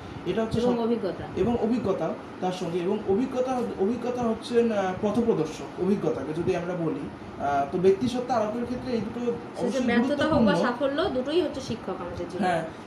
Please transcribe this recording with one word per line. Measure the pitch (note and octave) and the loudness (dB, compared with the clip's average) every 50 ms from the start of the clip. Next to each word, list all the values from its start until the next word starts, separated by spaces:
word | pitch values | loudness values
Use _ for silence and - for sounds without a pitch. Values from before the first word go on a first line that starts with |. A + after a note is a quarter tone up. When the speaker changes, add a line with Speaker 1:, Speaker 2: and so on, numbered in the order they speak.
| - - - - - | -12 -12 -12 -8 -6
Speaker 1:
এটা | F3 F#3+ A3 A3+ | -4 -2 0 0
হচ্ছে | G#3+ - A3+ | 0 0 2
Speaker 2:
এবং | A#3+ B3 A#3+ | 2 2 2
Speaker 1:
সব, | A#3 A3+ | 2 2
Speaker 2:
অভিজ্ঞতা। | A3+ A#3+ G#3+ G3+ F3+ - - D3 - - | 0 0 0 -2 -2 -4 -6 -8 -6 -2
Speaker 1:
এবং | - F#3+ A#3 A#3+ A#3 | 0 0 2 2 2
অভিজ্ঞতা | B3 G#3+ B3+ A3 - G3+ F#3 - D#3+ F3 - - - - - - | 2 0 0 0 0 0 0 0 -2 -4 -4 -6 -10 -12 -8 -4
তার | F#3 F#3 F3 | -4 -4 -2
সঙ্গে, | - F#3 E3 E3+ F3+ | -2 -4 -2 -2 -2
এবং | E3+ F#3+ G#3+ G#3+ G3+ F#3+ | 0 0 0 0 0 0
অভিজ্ঞতা, | F#3+ A3+ C4 - B3 B3+ B3+ C4 B3+ B3 A3 G3 F3+ F#3 | 2 2 2 0 0 -2 0 0 0 -2 -2 -2 -2 0
অভিজ্ঞতা | G3 G#3+ B3 - - B3 B3 B3 A#3+ | 0 0 0 0 -2 -4 -2 -2 0
হচ্ছে, | A3+ A3 G#3+ - - A#3+ A#3 | -2 -2 -2 -4 0 2 4
আহ, | A#3 A3+ G#3+ G3+ F#3+ F#3 F#3 - G#3+ | 4 4 4 2 0 0 0 0 0
পথপ্রদর্শক। | G#3 G3+ A#3+ A3 A3+ G3 D#3+ D3 - - - - - - - | 0 2 2 4 4 4 2 2 -2 -4 -8 -10 -10 -6 -2
অভিজ্ঞতাকে | F3+ F#3+ G#3 E3+ - D#3 D#3+ - - D3+ D3+ | 2 2 2 2 2 0 0 0 -2 -4 -4
যদি | E3 E3+ F#3 F3+ | -2 0 0 0
আমরা | F3 F3 F3+ F3 | 0 -2 -2 -2
বলি, | E3+ E3 D3 C3+ - - - - - - - - - | -2 -2 -2 -2 -2 -6 -8 -10 -12 -14 -12 -8 -6
আহ, | C#3 C#3+ C#3+ C#3 - - - | -2 0 0 0 0 0 0
তো | F3 | 4
ব্যক্তিসত্তা | F3 F#3+ G3 F#3+ B3+ A3+ A#3 B3 B3 - A#3 | 6 6 6 6 4 0 0 0 0 0 2
আরোপের | A3 G#3 G#3+ A3+ A#3+ A#3 | 2 2 0 0 -2 -4
ক্ষেত্রে | A#3 B3+ - - B3+ A#3+ | -4 -4 -4 -4 -2 -2
এই | G#3+ | -2
দুটো | G3+ G#3+ - A#3+ | -2 -2 -4 -4
Speaker 2:
সে | A#3+ A#3+ - - - - - - | -2 -2 -2 -2 -4 -10 -6 -2
যে | B3 | -2
Speaker 1:
অবশ্যই | A#3+ - C4 A#3 | 0 0 2 2
Speaker 2:
ব্যর্থতা | A#3 A#3+ A#3+ A#3+ C#4 D4 C#4+ D4+ | 4 4 4 4 4 2 2 2
হোক | D#4 D#4+ | 4 4
বা | C#4+ | 6
Speaker 1:
গুরুত্বপূর্ণ। | A3+ G3 - E3+ G3+ A#3+ A#3+ - C#4+ C4+ C#4+ | 6 6 6 4 2 2 0 0 0 0 2
Speaker 2:
সাফল্য, | D4+ F4+ F#4 | 2 0 0
দুটোই | C4 B3+ A#3 C#4+ D#4 F4+ E4 | 0 -2 -2 0 2 2 2
হচ্ছে | C4+ - C4+ | 0 -2 -6
শিক্ষক | B3 - A3+ - - G3 F3+ - | -6 -6 -6 -6 -6 -6 -6 -6
আমাদের | F3 E3+ F3 F3+ F3 - | -6 -8 -8 -8 -8 -6
জীবনে। | F#3 F3+ F#3+ F3+ | -2 0 2 2
Speaker 1:
হ্যাঁ, | F3 E3 D#3+ - - - - | 2 0 0 -4 -8 -12 -12